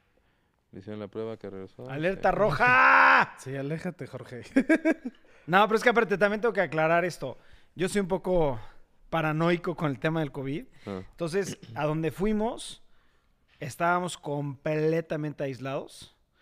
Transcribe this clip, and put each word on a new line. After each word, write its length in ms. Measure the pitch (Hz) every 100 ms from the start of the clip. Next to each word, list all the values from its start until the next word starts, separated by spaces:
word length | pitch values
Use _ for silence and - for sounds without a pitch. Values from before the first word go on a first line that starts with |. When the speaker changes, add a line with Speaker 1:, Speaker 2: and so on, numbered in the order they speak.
| _ _ _ _ _ _ _
Speaker 1:
Le 80 | 98
hicieron 200 | 104 107
la 80 | 101
prueba 300 | 110 113 110
que 100 | 98
regresó. 360 | 95 95 - 123
Speaker 2:
¡Alerta 440 | 139 175 190 190
Speaker 1:
Sí. 40 | -
Speaker 2:
roja! 1000 | 208 147 247 254 262 269 262 269 - -
Speaker 3:
Sí, 180 | 131 135
aléjate, 520 | 139 160 180 - 127
Jorge. 340 | 123 - 120 - 262
<laughs> 580 | 269 311 320 - 247 - _ - -
Speaker 2:
No, 180 | 190 208
pero 100 | 220
es 60 |
que 60 | 247
aparte 260 | 226 196 190
también 220 | 208 214
tengo 120 | 233
que 80 | 190
aclarar 440 | 156 156 160 170 175
esto. 300 | - 135 - - - _
Yo 160 | 139 180
soy 120 | 202
un 60 | 180
poco 520 | 190 185 180 147 117 - - - _ -
paranoico 680 | 165 156 151 170 170 180 147
con 140 | 151
el 80 | 123
tema 220 | 160 160
del 120 | 143
covid. 340 | 143 135 165 262 - 104
Speaker 1:
Ah. 160 | 95 98
Speaker 2:
Entonces, 480 | - 170 190 180 - -
a 120 | 117 151
donde 260 | 160 160
fuimos, 720 | 156 214 214 226 - - - - - _ _ _ _ _ _
estábamos 560 | 131 - 170 175 180 -
completamente 1200 | 151 143 143 131 156 156 156 165 165 156 151 139
aislados. 720 | 139 120 135 147 - - - _ _ _